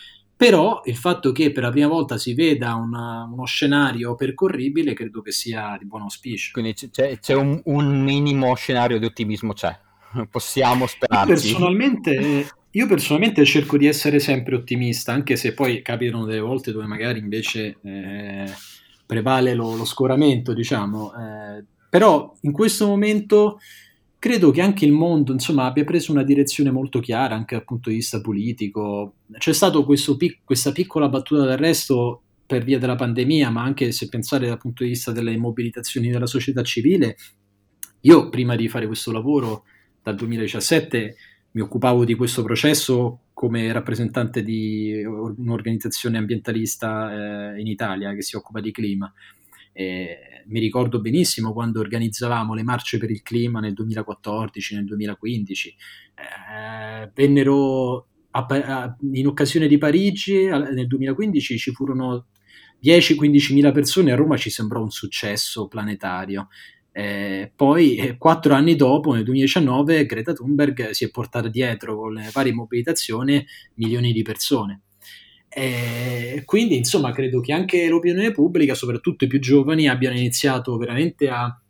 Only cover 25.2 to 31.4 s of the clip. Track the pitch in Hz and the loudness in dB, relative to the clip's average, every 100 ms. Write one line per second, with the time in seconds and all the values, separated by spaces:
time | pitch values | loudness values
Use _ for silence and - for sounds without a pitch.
25.2 | 135 131 - 147 127 131 151 170 - 147 | 2 0 0 0 2 0 0 0 0 0
26.2 | 135 143 139 - 143 131 131 127 117 117 | 4 4 2 2 0 0 -2 -4 -2 -2
27.2 | 131 110 110 113 - 117 120 113 117 127 | -2 -2 -6 -8 -6 -8 -4 -4 -4 -6
28.2 | 110 101 113 117 104 107 104 101 104 - | -4 -4 -4 -4 -6 -4 -4 -6 -8 -14
29.2 | _ - - 151 190 156 139 143 - 139 | _ -4 -2 2 4 4 4 2 2 -2
30.2 | 175 - - 131 147 143 185 160 143 131 | -2 -4 -4 -2 0 -2 -2 0 0 -2
31.2 | - 147 | 0 2